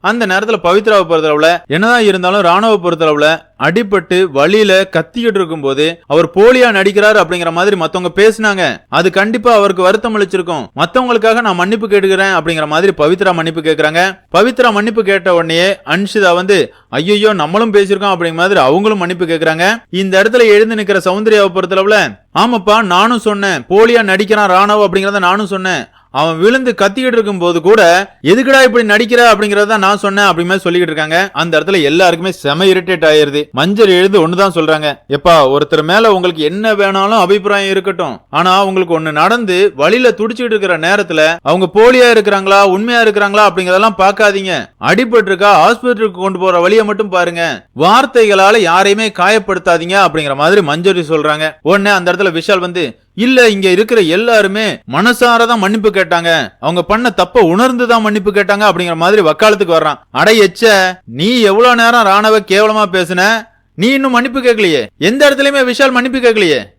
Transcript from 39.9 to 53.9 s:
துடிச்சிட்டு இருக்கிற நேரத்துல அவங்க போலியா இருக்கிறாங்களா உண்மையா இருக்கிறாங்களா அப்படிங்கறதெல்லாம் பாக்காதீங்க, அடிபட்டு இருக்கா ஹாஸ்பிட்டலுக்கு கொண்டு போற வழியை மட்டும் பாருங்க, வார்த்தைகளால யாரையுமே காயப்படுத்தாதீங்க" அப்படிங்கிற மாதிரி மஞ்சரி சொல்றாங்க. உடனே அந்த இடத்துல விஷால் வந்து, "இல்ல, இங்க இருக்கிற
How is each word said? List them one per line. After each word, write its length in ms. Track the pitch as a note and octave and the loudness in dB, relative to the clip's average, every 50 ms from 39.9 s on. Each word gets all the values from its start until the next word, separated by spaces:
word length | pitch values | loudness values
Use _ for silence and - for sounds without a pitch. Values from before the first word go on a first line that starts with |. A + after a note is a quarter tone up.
| G#3 B3 B3+ A#3+ | 0 2 2 0
துடிச்சிட்டு 420 | G#3+ - G#3+ A3+ A#3 A3 B3 A#3+ G#3+ | 0 0 -4 -6 -6 -6 -6 -4 -4
இருக்கிற 240 | G#3+ F#3+ F#3 F3 D#3+ | -2 -2 -2 -4 -2
நேரத்துல 480 | D#3 E3+ G3 G#3 G3+ E3 E3+ D#3 D#3 D#3 E3 E3+ _ | -2 -2 -2 -2 -2 -2 0 0 0 0 0 -2 _
அவங்க 260 | C3+ D#3 F#3 F#3+ F3 - | -2 0 0 0 -2 2
போலியா 340 | G#3 A3 A#3+ B3+ B3+ B3 A#3+ | 4 4 4 6 4 4 4
இருக்கிறாங்களா 520 | A#3 A3+ G3+ G#3 G3+ G3 F#3+ F#3+ G3 G3 G3+ | 4 2 2 0 -2 -2 0 2 2 4 4
உண்மையா 400 | G3 F#3 G3 G#3 A#3+ A#3+ A#3 A#3 | 2 2 0 -2 -2 0 0 2
இருக்கிறாங்களா 420 | A3 G#3 G#3 G#3 G3+ G3 G#3 G#3+ | 2 2 0 -2 0 2 2 2
அப்படிங்கறதெல்லாம் 540 | G3+ F3+ F3+ F#3 F3+ F3+ F#3+ G#3 A3+ G3+ F3+ | 2 2 -2 -2 0 0 2 2 0 0 2
பாக்காதீங்க, 560 | F#3+ G3 G3+ G3 A3 G#3 G3 G3 G3 F#3+ F3 C#3+ G#2+ - _ _ | 0 0 2 2 0 0 0 -2 -4 -4 -6 -6 -6 -10 _ _
அடிபட்டு 500 | - A#2+ E3+ G3+ B3+ A#3 A3+ A#3 G#3+ F#3+ G3 | -2 0 2 2 0 2 2 0 2 2 -2
இருக்கா 200 | F3 G3 G#3 G3+ E3 | 0 2 2 4 4
ஹாஸ்பிட்டலுக்கு 680 | D#3 F#3+ A#3+ A3+ - B3 B3 G3+ A3 G#3+ F3+ F3 F#3 | 4 2 2 0 -2 -4 -2 -2 -2 -4 -4 -4 -6
கொண்டு 140 | G3 F#3+ F3+ | -6 -4 -2
போற 220 | F3+ F#3+ F3+ F3 | -2 0 0 2
வழியை 240 | E3+ F3+ G#3 A3+ A3 | 2 2 2 2 0
மட்டும் 280 | G#3 G#3 G3 A3 G3+ F3+ | 0 -2 -4 -4 -4 -2
பாருங்க, 260 | F3+ F3 F3 E3+ E3+ E3+ E3 C3+ G2+ _ _ _ | -2 -2 -2 -2 -4 -6 -6 -6 -8 _ _ _
வார்த்தைகளால 800 | A#2+ D3 F3 G#3 B3 C4+ C#4 - B3 A3+ G#3+ G3+ F#3+ F#3+ G3 G#3+ A#3 | -2 0 2 2 2 2 2 2 2 2 2 2 4 4 4 4 2
யாரையுமே 480 | G3+ E3+ E3 F3+ G3 G3+ G3+ G#3 A3+ G#3+ | 2 2 2 2 2 2 0 0 -2 -6
காயப்படுத்தாதீங்க" 880 | G3+ - F3 F#3+ G#3+ A3 G3 - F#3+ F3+ - F#3+ E3+ E3 D#3+ F3 F#3 G3+ | -4 -2 0 0 0 0 -2 -2 -6 -4 0 -2 -2 -2 -2 -2 0 0
அப்படிங்கிற 360 | G3 E3+ D3 D#3+ D3+ C#3+ C#3 | 0 2 0 -2 -4 -4 -4
மாதிரி 260 | C3+ D3 D#3+ F#3+ G#3 F#3 | -2 0 2 2 2 0
மஞ்சரி 380 | D3 C#3+ D#3+ F3 G3 F#3+ F3 E3+ D3 | 0 -4 -2 0 0 0 -2 -2 -2
சொல்றாங்க. 400 | D#3+ D#3 C#3+ D3+ D3+ D3+ D#3 D#3 D3+ _ _ | -2 -2 -2 -2 -2 -2 -4 -6 -8 _ _
உடனே 280 | D3 F#3 G3 G3 G3+ | 0 0 0 2 0
அந்த 180 | G3+ F#3+ F3 F3 F3 | 0 0 0 -2 -2
இடத்துல 200 | F3+ G3+ F#3+ E3 | 0 -2 -2 -2
விஷால் 320 | E3 D#3 - G#3 F#3 F3+ | -4 -2 -2 -2 -2 -2
வந்து, 180 | F3+ F3 F3+ E3+ B2+ A2 _ _ _ _ | -4 -4 -4 -6 -6 -8 _ _ _ _
"இல்ல, 340 | - G#3+ B3 C4 B3+ B3 A3+ | -4 -2 0 2 4 4 2
இங்க 200 | G#3 G3 F#3+ F#3+ | 2 0 0 0
இருக்கிற 320 | F3+ F3+ A3+ G#3+ | 2 2 0 0